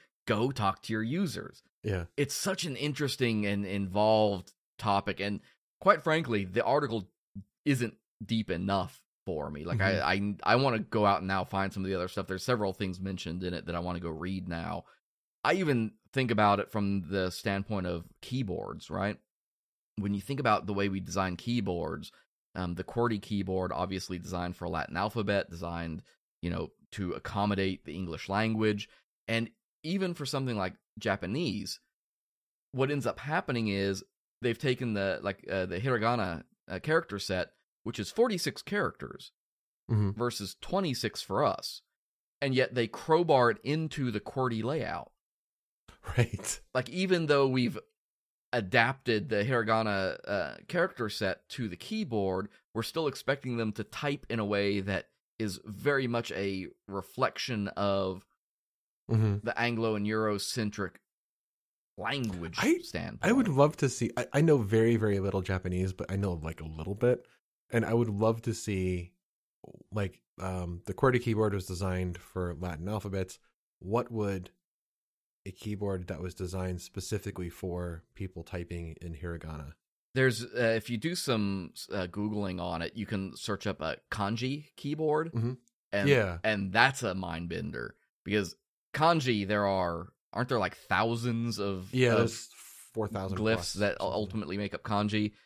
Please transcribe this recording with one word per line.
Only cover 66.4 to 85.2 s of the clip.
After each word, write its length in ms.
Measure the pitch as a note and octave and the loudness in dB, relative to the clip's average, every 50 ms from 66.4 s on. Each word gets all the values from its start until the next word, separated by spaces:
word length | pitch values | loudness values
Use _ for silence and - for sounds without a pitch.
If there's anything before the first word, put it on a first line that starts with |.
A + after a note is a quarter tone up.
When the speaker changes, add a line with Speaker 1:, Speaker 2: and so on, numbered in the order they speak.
Speaker 2:
like, 200 | D2+ D#2+ E2 - | -4 -8 -8 -8
a 40 | E2 | -10
little 300 | D#2+ D#2+ D#2 D#2 F#2+ G2+ | -10 -8 -8 -6 -6 -2
bit. 300 | G#2 A#2+ B2 B2 - - _ _ _ _ _ _ _ _ - | 2 4 4 4 2 0 _ _ _ _ _ _ _ _ -2
And 160 | - A#2 A2 | 0 0 2
I 80 | - A#2 | 4 4
would 140 | A#2 A#2+ A2 | 2 2 2
love 320 | G2+ G2 A2 A2 A2+ A2+ - | 2 2 4 2 2 2 0
to 100 | B2 G#2+ | -4 -4
see, 580 | - - - G#2 F#2+ F#2 F#2 F#2 F2+ F2 F2 _ _ _ _ _ _ _ _ _ _ - - - - - - | -4 -2 -2 0 0 0 0 0 -2 -4 -8 _ _ _ _ _ _ _ _ _ _ -20 -20 -20 -20 -14 -8
like, 300 | G2+ G#2+ G2+ F#2 - - _ _ _ - | -4 -4 -4 -4 -4 -10 _ _ _ -8
um, 400 | F#2 F#2 F#2 F2+ F2+ F2 F2 F2 - | -6 -4 -4 -4 -4 -4 -6 -6 -6
the 80 | - F#2+ | -8 -2
qwerty 280 | - - C3 B2 B2 | 2 4 4 4 4
keyboard 320 | - A#2+ A2 G#2 A2 G#2+ G2+ | 2 2 2 2 2 2 2
was 120 | G2+ F#2 | -2 -4
designed 520 | - F#2+ F2 G2 F#2+ F#2 F#2 F#2 F2+ F2 F2+ | -6 -6 -4 -2 -2 0 0 -2 -2 -4 -8
for 380 | - - - F#2 F2+ F2 F2 D2 | -10 -10 -6 -4 -4 -4 -4 -6
Latin 280 | F2+ F2+ E2+ D2 E2 G2 | -6 -6 -6 -6 -6 -6
alphabets. 520 | G#2+ G#2 - G#2 F#2+ F#2+ F#2 - - - _ _ _ _ _ _ _ - | -4 -4 -4 -4 -4 -4 -4 -4 -8 -14 _ _ _ _ _ _ _ -14
What 320 | - F2+ G#2 A#2+ B2 - | -6 -2 -2 -2 -2 -2
would 400 | A#2 A2 G#2 G2+ G2 F#2+ F2+ - _ _ _ _ _ _ _ _ _ _ _ _ _ _ _ _ _ _ - | -2 -2 -2 -2 -2 -4 -6 -10 _ _ _ _ _ _ _ _ _ _ _ _ _ _ _ _ _ _ -16
a 60 | G2 | -16
keyboard 560 | F#2 - - G#2+ G#2 G2 G2+ G2+ G2 F#2 F2+ F2+ | -14 -10 -8 -6 -6 -4 -2 -2 -2 -4 -4 -6
that 140 | F#2 D2 | -8 -6
was 120 | E2+ F#2 F2+ | -6 -8 -8
designed 480 | - F#2+ F2+ F#2 F#2+ F#2 F#2 F2+ F2 | -6 -6 -6 -4 -4 -2 -2 -4 -6
specifically 680 | - - - G2 F#2 - A2 G2+ - G#2 G2 - F2+ E2+ | -8 -10 -10 -10 -6 -4 -4 -4 -4 -6 -8 -6 -8 -8
for 540 | - - - F#2 F2 F2+ F2 F2 E2+ E2 - _ _ | -8 -8 -6 -6 -4 -4 -4 -6 -6 -8 -12 _ _
people 280 | - G2 F#2 - F2 E2 | -10 -10 -10 -8 -10 -12
typing 520 | - - F2+ F2 - F2 E2+ E2+ E2 D#2+ - | -8 -8 -8 -8 -6 -8 -8 -8 -10 -10 -12
in 120 | - E2+ E2 | -12 -12 -10
hiragana? 580 | D2+ F2+ F2 E2+ E2 - D#2+ D#2 D2+ D2 C#2 D#2 _ _ _ _ _ _ _ - | -8 -8 -8 -8 -8 -8 -10 -10 -10 -12 -14 -16 _ _ _ _ _ _ _ 0
Speaker 1:
There's, 280 | B2+ C3 C3 A#2 G#2+ A#2+ | 2 2 2 2 0 -6
uh, 300 | A#2+ - A#2 B2 A2+ A2+ A2+ | -6 -2 2 2 4 4 2
if 120 | G#2+ - | 0 -2
you 80 | A#2+ A2 | -4 -2
do 180 | G#2 E3 F3 | -2 -2 -4
some, 580 | E3+ - C#3 B2 A2 G#2 G2+ G2 F#2+ F2 - - - - - | -2 -2 0 2 2 2 0 0 -2 -6 -8 -12 -14 -12 -6
uh, 160 | - G2+ F#2 F2 | -4 -4 -4 -4
Googling 540 | E2+ G#2 G#2 G#2+ G#2+ G#2 G2+ F#2+ F#2 F2+ | -4 -4 -4 -2 -2 -2 -2 -4 -4 -4
on 200 | F2 F2+ F2 E2 | -4 -4 -4 -4
it, 140 | E2+ E2+ - | -4 -6 -6
you 100 | A2+ G2+ | -6 -6
can 300 | - A#2 G2 F#2+ F#2+ - | -4 -4 -4 -4 -6 -8
search 320 | - - - G#2 F#2 - G#2+ | -8 -6 -4 -4 -4 -2 -4
up 140 | F#2 - | -4 -2
a 160 | D#2 D#2+ C#2+ - _ - | -2 -4 -4 -6 _ -8
kanji 580 | - - G2+ G2 A2 A2+ A#2+ C3 C#3 D3+ D3+ - _ - | -4 -2 -2 -2 -2 -2 -2 -4 -4 -6 -10 -14 _ -10
keyboard. 560 | - C#3+ D3 D3+ D#3+ D#3 D3+ D#3 | -6 -4 -2 0 2 2 2 2